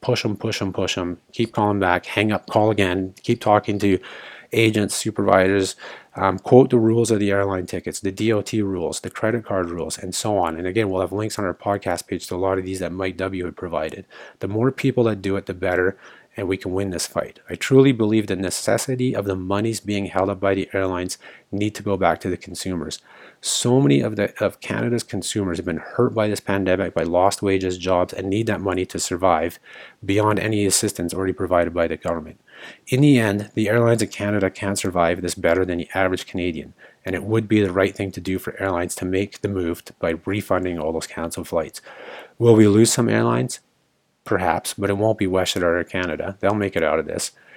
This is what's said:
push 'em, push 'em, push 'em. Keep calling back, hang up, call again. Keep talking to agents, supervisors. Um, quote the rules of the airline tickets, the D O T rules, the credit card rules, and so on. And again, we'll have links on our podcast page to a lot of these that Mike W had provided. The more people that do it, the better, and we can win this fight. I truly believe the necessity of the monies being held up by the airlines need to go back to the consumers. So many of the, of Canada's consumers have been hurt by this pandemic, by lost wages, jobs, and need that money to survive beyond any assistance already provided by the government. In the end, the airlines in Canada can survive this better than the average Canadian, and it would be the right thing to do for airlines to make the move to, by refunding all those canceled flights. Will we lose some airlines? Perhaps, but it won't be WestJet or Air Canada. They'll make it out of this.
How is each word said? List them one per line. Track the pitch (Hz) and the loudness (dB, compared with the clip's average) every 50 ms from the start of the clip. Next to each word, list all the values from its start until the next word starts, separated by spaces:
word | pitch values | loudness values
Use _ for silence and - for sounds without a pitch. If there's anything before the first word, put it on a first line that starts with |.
push | - - 123 - - | -4 -2 -2 0 -2
'em, | 117 104 | -2 -4
push | - - 113 104 - | -4 -4 -6 -4 -4
'em, | 104 98 92 | -4 -4 -4
push | - 95 87 - | -4 -4 -4 -2
'em. | 95 90 90 87 - _ _ - | -4 -4 -6 -6 -10 _ _ -4
Keep | - 117 110 - | -4 -4 -2 0
calling | 113 107 104 104 101 | 2 2 2 2 2
back, | 95 90 87 90 - | 2 2 2 0 -2
hang | - - 104 104 107 | -2 -2 0 0 2
up, | 107 - - - | 0 -2 -2 0
call | - 113 107 110 | 2 2 4 4
again. | 107 101 98 90 90 95 95 95 - - | 4 2 2 2 0 -2 -4 -6 -8 -6
Keep | - - 117 120 | -4 -2 -2 0
talking | - 117 104 104 - - 101 | 2 4 4 4 4 0 -2
to | 101 104 101 95 90 - - - - - - - - - - - | 0 2 2 2 2 0 -6 -18 -18 -18 -18 -20 -20 -12 -2 2
agents, | 113 113 110 110 107 104 90 - | 4 4 4 4 2 0 0 -2
supervisors. | - - 107 104 - 101 98 95 95 92 95 98 98 95 92 - - - - - - - _ - | -4 -4 -4 -2 0 2 4 6 6 6 4 4 2 2 0 -4 -8 -14 -16 -16 -18 -20 _ -4
Um, | 92 95 98 92 98 | -2 0 0 0 -2
quote | - - 131 123 135 131 | 2 6 8 8 8 8
the | 131 120 | 6 4
rules | 110 113 113 117 117 104 | 4 4 4 2 2 2
of | 113 101 | 2 2
the | 101 101 | 2 2
airline | 98 101 101 98 95 92 90 | 2 2 0 0 -2 -2 -4
tickets, | - - 90 - - - - | -6 -8 -8 -8 -8 -8 -6
the | - 98 | -6 -6
D | 95 98 107 113 110 | -4 -2 0 0 0
O | 104 | 0
T | 101 - - 110 104 | 0 -2 -2 -2 -2
rules, | 98 95 87 82 73 73 - | -2 -2 -4 -4 -4 -6 -6
the | - - | -8 -10
credit | - - - 110 113 117 107 | -6 -2 -2 -2 -2 -2 -4
card | - 104 95 90 85 | -2 -2 -2 -2 -2
rules, | 85 87 80 - - - | -4 -6 -6 -8 -8 -8
and | - 92 90 | -8 -8 -6
so | - - 110 104 98 | -4 -2 0 0 0
on. | 87 82 80 | 0 0 -2
And | 82 90 | -4 -4
again, | 92 92 113 107 98 | -2 0 0 0 0
we'll | 95 92 | 0 -2
have | 95 85 | -2 -2
links | 95 104 107 107 - | -2 -4 -4 -4 -4
on | - 101 | -4 -4
our | 90 85 | -4 -4
podcast | - - 104 101 98 - 98 87 85 - | -4 -4 -4 -4 -2 -2 -4 -4 -4 -6
page | - 98 87 - | -6 -8 -8 -6
to | - 95 | -6 -4
a | |
lot | 90 92 95 95 | -2 -2 0 0
of | 95 92 | -2 -2
these | 92 95 92 | -4 -6 -6
that | 90 82 | -6 -6
Mike | 87 92 95 95 90 | -6 -6 -6 -6 -4
W | 90 95 95 95 92 87 | -4 -6 -6 -4 -6 -6
had | 85 78 | -8 -8
provided. | - 92 85 82 76 78 80 - 98 95 _ - - - - - - | -10 -8 -6 -6 -4 -4 -6 -8 -10 -14 _ -20 -20 -20 -20 -14 -10
The | - | -8
more | 98 101 110 120 131 | -4 -2 0 0 0
people | 127 - - 135 - 127 117 | 0 0 0 0 2 2 2
that | 113 107 98 | 2 0 0
do | 92 98 98 | -2 -4 -4
it, | 98 - | -4 -4
the | - 92 | -8 -8
better, | 90 95 92 90 90 90 95 95 - - - - - - _ _ | -4 -2 0 2 2 2 2 0 -4 -8 -20 -20 -20 -20 _ _
and | - 101 | -6 -4
we | 87 98 | -4 -4
can | 95 - 95 90 | -4 -4 -4 -2
win | 95 101 95 | -2 -2 -2
this | 90 82 - | -4 -4 -6
fight. | - - - - - - - _ | -4 -4 -4 -4 -4 -8 -16 _
I | - 90 | -12 -10
truly | 87 - - 135 131 135 139 | -6 0 6 8 8 8 8
believe | 127 110 110 104 110 110 104 | 6 2 2 2 2 2 0
the | 104 98 | 0 -2
necessity | 90 98 90 - - - - 110 117 - - 131 127 127 131 120 | -2 -2 -4 -4 -4 0 0 0 0 0 -2 -2 -2 -2 -2 -2
of | 110 101 | -2 -2
the | 101 95 | -2 -4
monies | 92 92 92 101 101 110 113 113 101 | -4 -2 -2 -2 0 0 -2 -4 -4
being | - 98 104 101 98 | -4 -4 -4 -2 -4
held | 85 - 95 95 98 | -2 0 0 0 0
up | 101 95 | 0 0
by | 98 98 98 | 0 0 0
the | 98 90 - - | 0 -2 -2 -2
airlines | 98 95 95 92 87 90 90 - - - - - - _ _ | -2 -2 -2 -2 -4 -4 -6 -8 -12 -16 -20 -20 -20 _ _
need | - 98 104 104 - | -4 -4 -4 -4 -4
to | - - | -4 -4
go | 107 98 | -2 0
back | 92 95 85 85 - | 2 2 2 2 0
to | - 98 | -2 -6
the | 90 | -6
consumers. | - - 92 87 - - 95 92 85 76 78 - - _ - - - - - - _ | -6 -8 -12 -12 -8 -6 -6 -4 -4 -6 -8 -10 -12 _ -18 -20 -20 -20 -20 -18 _
So | - - - - - 123 123 135 | -6 -4 -2 0 2 4 4 6
many | 143 143 139 135 | 6 6 4 4
of | 120 113 107 | 2 0 -2
the, | 104 104 98 - - 107 | -2 -2 -2 -2 -2 -2
of | 95 - - | -2 -2 -4
Canada's | - - 110 110 117 120 120 117 - | -8 -6 -4 -2 -2 -2 -2 -2 -4
consumers | - - 98 85 - - 107 98 92 82 | -4 -6 -6 -6 -4 -2 -2 -2 -2 -2
have | 87 87 | -4 -4
been | 90 82 | -4 -4
hurt | 78 - - - - 120 120 107 | -6 -6 -4 0 0 2 2 2
by | 110 107 | 0 0
this | 107 101 - | 0 -2 -2
pandemic, | - - 98 98 95 92 92 92 95 85 - | -2 -2 0 0 2 2 2 0 0 -2 -2
by | 82 80 | -2 0
lost | 82 85 87 92 98 - - 104 | 2 2 4 4 4 2 2 0
wages, | 98 95 95 95 92 92 | 0 0 2 0 -2 -4
jobs, | 90 85 92 92 90 90 - - | -2 -2 0 2 2 0 0 -4
and | - 95 98 | -6 -4 -2
need | 95 110 113 | -2 0 0
that | 110 104 85 | 0 -2 -2
money | 95 98 92 92 92 | -2 -2 -2 -2 -2
to | - - | -4 -4
survive | 98 - - 92 85 95 92 85 78 80 87 - - _ - - - - - - _ 104 | -6 -6 -4 -2 0 2 2 4 2 0 -2 -6 -8 _ -20 -20 -20 -20 -20 -20 _ -4
beyond | 98 98 104 107 107 107 - | 0 2 2 4 2 2 0
any | - 107 107 104 101 | 0 0 0 2 2
assistance | 95 95 - - 104 - - 87 85 - | 2 2 2 0 -2 -2 -4 -4 -4 -4
already | 92 95 95 92 | -2 -2 -2 -2
provided | - 95 85 90 87 85 85 | -2 -2 2 2 2 2 2
by | 82 87 85 | 0 0 -2
the | 82 82 | -2 -2
government. | - - 87 85 85 78 80 80 - _ _ - - - - - - _ | -4 -4 -4 -4 -4 -6 -12 -16 -20 _ _ -20 -20 -20 -20 -20 -20 _
In | - 127 127 | -2 2 4
the | 147 147 139 120 | 6 6 6 6
end, | 113 104 101 104 101 - - | 4 2 0 -2 -4 -4 -2
the | 110 107 98 | -2 0 2
airlines | 110 120 117 120 120 110 | 2 4 4 4 4 2
in | 107 | 0
Canada | 95 - - 104 101 107 104 95 95 | -2 -4 -4 -4 -2 0 0 0 -2
can | - - 107 98 101 | -2 -4 -4 -4 -4
survive | - - 98 90 90 85 85 90 87 | -2 -4 -2 2 2 2 2 2 0
this | 90 87 - | -4 -6 -4
better | 98 87 85 85 92 92 | 0 2 2 2 2 2
than | 92 87 | 0 -2
the | 87 87 - - | -4 -4 -4 -2
average | 95 95 92 92 90 - | 0 0 0 0 -4 -6
Canadian, | - - 92 87 90 80 73 69 - - _ - - _ _ - | -6 -6 -4 -4 -4 -4 -6 -10 -14 -18 _ -20 -20 _ _ -8
and | 98 92 | -6 -6
it | 87 - | -4 -2
would | 107 110 113 107 | -2 0 0 0
be | 101 110 107 | 2 2 4
the | 101 92 90 | 4 4 2
right | 95 95 98 - | 2 2 2 0
thing | - 101 95 | -4 -8 -8
to | - 95 | -8 -8
do | 90 98 95 92 | -4 -4 -4 -4
for | - - - - | -4 -8 -8 -4
airlines | 98 98 90 87 87 85 - | -4 -2 -2 -2 -2 -4 -4
to | - 95 | -6 -4
make | 92 92 95 101 101 - - | -2 0 0 -2 -2 -6 -6
the | - 101 | -6 -4
move | 101 95 87 85 87 - - | -4 -2 -2 -4 -4 -6 -10
to, | - - - | -16 -8 -4
by | - 85 82 80 - | -2 -2 -2 -4 -4
refunding | - 98 104 - - 95 92 92 92 87 82 | -4 -4 -2 -2 0 0 0 0 -2 -4 -4
all | 76 80 82 | -4 -4 -4
those | 80 - | -4 -6
canceled | - - - 82 82 - 95 82 | -8 -8 -8 -8 -8 -8 -10 -8
flights. | - 92 82 78 71 - - - - - - - - - - - - _ - | -4 -2 -2 -2 -4 -8 -16 -18 -20 -20 -20 -18 -18 -18 -18 -18 -14 _ 4
Will | 120 117 113 | 6 8 10
we | 110 107 | 10 10
lose | 104 98 110 117 - | 8 8 8 6 6
some | - - 120 | 4 2 2
airlines? | 110 110 113 113 117 120 120 127 117 - - _ _ _ _ _ _ _ _ _ _ _ _ - | 2 2 2 2 2 0 0 -2 -4 -6 -10 _ _ _ _ _ _ _ _ _ _ _ _ -4
Perhaps, | - 107 90 92 85 82 80 - - - | -2 -2 0 2 0 0 0 -2 -6 -4
but | - 98 98 | -2 -2 -2
it | 101 | 0
won't | 98 107 110 107 | 2 2 2 2
be | - 101 | 0 0
WestJet | 92 92 92 92 - - 95 90 | 0 0 0 0 0 0 0 0
or | 85 85 | 2 2
Air | 87 85 | 0 -2
Canada. | - - 92 90 85 78 76 80 87 98 - | -4 -4 -4 -4 -4 -4 -4 -6 -8 -6 -2
They'll | - 98 107 | 0 0 0
make | 104 101 98 - | 0 0 -2 0
it | 85 80 | 0 0
out | 76 78 80 | 2 2 0
of | 73 | -2
this. | 78 - - - - - _ _ - - | -4 -6 -6 -6 -8 -10 _ _ -20 -20